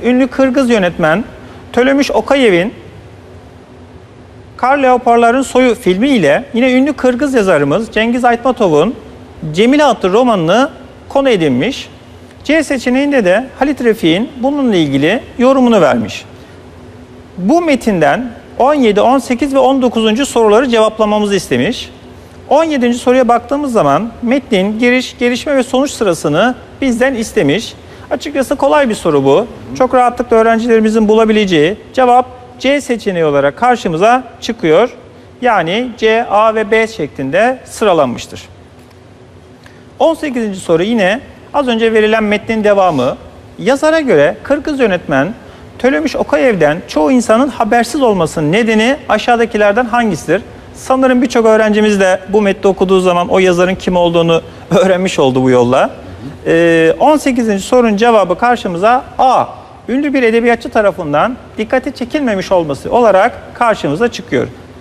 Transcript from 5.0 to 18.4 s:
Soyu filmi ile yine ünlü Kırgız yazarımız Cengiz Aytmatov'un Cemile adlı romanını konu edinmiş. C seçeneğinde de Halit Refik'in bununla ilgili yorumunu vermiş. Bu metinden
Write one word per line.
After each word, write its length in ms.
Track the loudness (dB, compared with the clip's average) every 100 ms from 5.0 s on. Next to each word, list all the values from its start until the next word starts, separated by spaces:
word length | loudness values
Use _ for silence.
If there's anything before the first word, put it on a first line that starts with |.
| 2 4 4 2
Soyu 340 | 0 2 2 2
filmi 340 | -2 0 0
ile 340 | 2 2 0 -2
yine 180 | -2 0
ünlü 220 | 2 0
Kırgız 400 | 0 0 0 0
yazarımız 580 | 0 2 2 2 -2 -2
Cengiz 340 | -2 -2 0 0
Aytmatov'un 680 | 0 -2 0 2 2 0 -4 -14 -20 -20 -14 -6
Cemile 300 | 0 2 4
adlı 300 | 2 0 0
romanını 560 | 2 2 0 0 0 0 -6 -20 -20 -4
konu 200 | -2 0
edinmiş. 600 | 2 0 0 -2 -6 -12 -20 -20 -20 -20 -10
C 200 | -2 -2
seçeneğinde 640 | -2 -4 -2 0 0 0 2
de 220 | 0 -2 -4
Halit 240 | -4 0
Refik'in 460 | -2 0 0 0 -2 -4
bununla 380 | -4 -2 0 0
ilgili 480 | 0 0 0 -2 -6 0
yorumunu 440 | 2 2 2 4
vermiş. 440 | 2 2 -4 -10 -16 -20 -20 -20 -20 -20 -20 -20 -20 -20 -20 -6
Bu 240 | 0 2
metinden 680 | 2 0 0 2 2 0 -4 -12